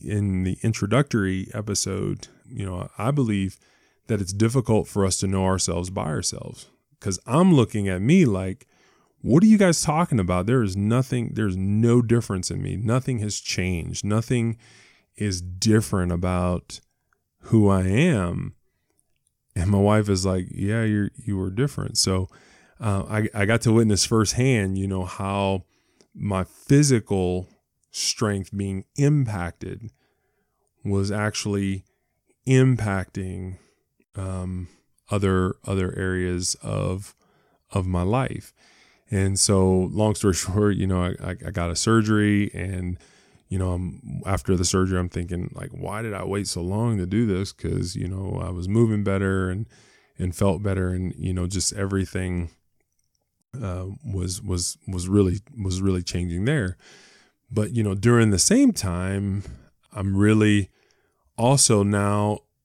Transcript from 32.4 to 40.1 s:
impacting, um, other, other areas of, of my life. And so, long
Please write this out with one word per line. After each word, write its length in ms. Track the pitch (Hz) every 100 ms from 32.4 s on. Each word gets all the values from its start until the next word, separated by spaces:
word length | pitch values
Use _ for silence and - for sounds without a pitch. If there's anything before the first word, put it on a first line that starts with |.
| 127
impacting, 1120 | 131 131 117 107 95 90 - 92 92 92 92 _ _ _ _ _
um, 540 | - 95 95 92 90 90 _ _ _ -
other, 460 | 104 98 92 92 -
other 320 | - 98 92 92
areas 600 | 92 90 90 90 95 -
of, 520 | 107 101 95 92 - _ _ _ _ _ _
of 160 | 98 95
my 160 | 90
life. 500 | 90 123 127 - - _ _ _ _ _ -
And 280 | 98 98 95
so, 340 | - 95 95 92 90
long 220 | 85 107